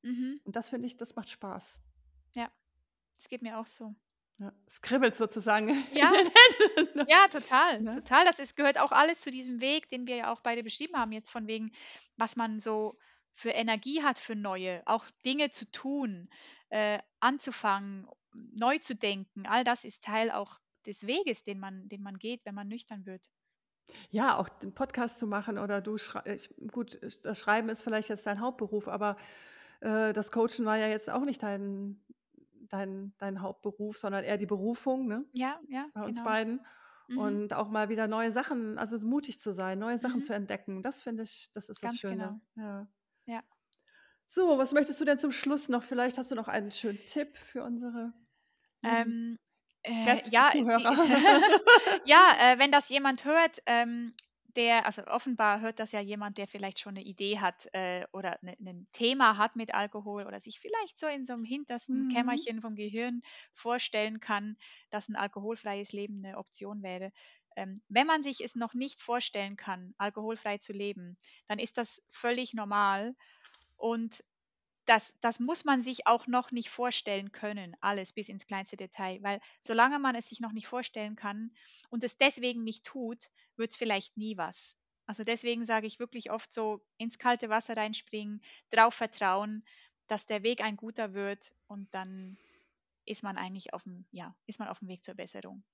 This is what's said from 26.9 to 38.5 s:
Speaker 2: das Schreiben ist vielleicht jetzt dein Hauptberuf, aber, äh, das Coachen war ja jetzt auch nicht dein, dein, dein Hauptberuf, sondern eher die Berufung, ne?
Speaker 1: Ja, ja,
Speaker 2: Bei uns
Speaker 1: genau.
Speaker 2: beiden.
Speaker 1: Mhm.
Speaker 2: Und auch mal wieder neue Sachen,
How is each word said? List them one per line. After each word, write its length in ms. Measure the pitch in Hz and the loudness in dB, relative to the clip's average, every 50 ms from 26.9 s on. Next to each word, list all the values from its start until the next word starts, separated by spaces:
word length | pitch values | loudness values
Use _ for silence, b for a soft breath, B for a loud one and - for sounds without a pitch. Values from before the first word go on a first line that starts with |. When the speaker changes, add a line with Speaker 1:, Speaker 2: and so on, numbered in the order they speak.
| - - - 240 - _ | -10 -14 -14 -14 -16 _
Speaker 2:
das 160 | _ - 214 - | _ -8 -8 -6
Schreiben 300 | - - 208 220 226 226 | 0 2 2 2 2 -2
ist 140 | 220 226 | -6 -6
vielleicht 260 | - 240 220 214 214 - | -4 -2 -2 -2 -2 -4
jetzt 180 | 220 208 - | -8 -6 -4
dein 140 | 214 202 202 | -6 -4 -2
Hauptberuf, 480 | 226 254 247 - 220 202 214 208 202 - | -4 -6 -4 -4 -6 -4 -4 -4 -4 -4
aber, 280 | - 202 208 208 202 202 B B B B B B B B B B B B | -6 -2 -2 -2 -2 -4 B B B B B B B B B B B B
äh, 320 | - 220 214 220 220 214 | -4 -2 0 2 2 2
das 180 | 208 208 214 - | 0 -2 -4 -2
Coachen 320 | - 240 226 240 240 - 233 | 0 0 0 0 0 -2 0
war 120 | 214 214 220 | 0 0 0
ja 100 | 214 214 | 0 0
jetzt 220 | 214 214 214 - | -2 -2 -4 -4
auch 140 | - 247 277 | -2 -2 -2
nicht 180 | 285 254 - | -2 -4 -4
dein, 580 | - 208 202 196 202 202 196 196 202 202 202 202 _ _ - _ _ _ _ - _ _ _ - - 208 | -4 -6 -6 -4 -6 -6 -6 -6 -8 -10 -10 -12 _ _ -20 _ _ _ _ -20 _ _ _ -20 -16 -8
dein, 440 | - 196 196 196 190 196 196 202 196 _ | -6 -6 -6 -6 -8 -10 -10 -12 -12 _
dein 240 | 202 196 196 190 | -6 -6 -6 -6
Hauptberuf, 560 | 190 190 196 _ _ 208 202 - 208 214 208 - | -6 -8 -8 _ _ -8 -6 -4 -8 -8 -8 -6
sondern 260 | - 202 196 196 - | -6 -4 -4 -2 -2
eher 140 | - 208 202 | -2 -2 -2
die 80 | 202 | -2
Berufung, 600 | 180 208 196 190 220 240 - - 269 262 262 269 | -2 -2 -2 -2 -4 -4 -2 -2 -2 -2 0 -2
ne? 180 | 240 208 233 285 _ | -2 -4 -4 -6 _
Speaker 1:
Ja, 280 | _ 247 254 262 285 339 311 294 | _ -4 -4 -4 -4 -8 -12 -10
ja, 200 | 269 254 277 302 _ | -8 -8 -8 -8 _
Speaker 2:
Bei 100 | 214 208 | -8 -8
uns 140 | - 240 233 | -6 -6 -4
Speaker 1:
genau. 120 | 233 226 | -2 0
Speaker 2:
beiden. 300 | 214 220 220 220 233 269 B B B B B B B B B B | 0 0 0 -2 -4 -6 B B B B B B B B B B
Speaker 1:
Mhm. 100 | 247 254 | -4 -2
Speaker 2:
Und 340 | 214 208 202 202 208 208 | -2 -2 -2 -2 -4 -4
auch 160 | - - 214 208 | -4 -4 -4 -4
mal 200 | 214 214 214 208 | -2 -2 -2 -2
wieder 160 | 226 214 220 214 | -2 -2 -2 -2
neue 240 | 214 220 226 226 | 0 -2 -2 0
Sachen, 460 | 214 240 226 - | -2 -2 -2 -2